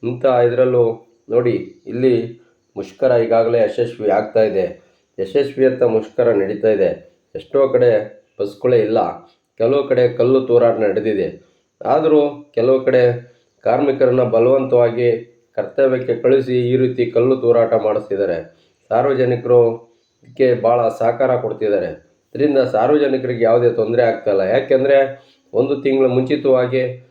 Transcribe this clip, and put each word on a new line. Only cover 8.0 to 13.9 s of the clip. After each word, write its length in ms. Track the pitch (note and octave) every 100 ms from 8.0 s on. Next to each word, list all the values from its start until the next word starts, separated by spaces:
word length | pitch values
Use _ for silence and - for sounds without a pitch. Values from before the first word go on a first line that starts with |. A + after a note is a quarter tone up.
| G#2+ - _ _
ಬಸ್ಗಳೇ 400 | G2+ - B2+ B2
ಇಲ್ಲ, 460 | G#2+ A2+ F2 - - _ _ _
ಕೆಲವು 300 | A#2 C#3+ C#3
ಕಡೆ 260 | B2+ A#2+
ಕಲ್ಲು 280 | A#2+ B2 C3
ತೂರಾಟ 360 | B2+ A#2 A#2 A2
ನಡೆದಿದೆ. 640 | G#2+ F#2+ G#2+ G#2 E2+ - _ _ _ _ -
ಆದರೂ 680 | C#3 D#3+ D3+ C#3+ D3 - -
ಕೆಲವು 300 | A#2+ C3 B2+
ಕಡೆ 480 | B2 B2 A#2+ - _ _ _
ಕಾರ್ಮಿಕರನ್ನ 600 | - B2 C#3+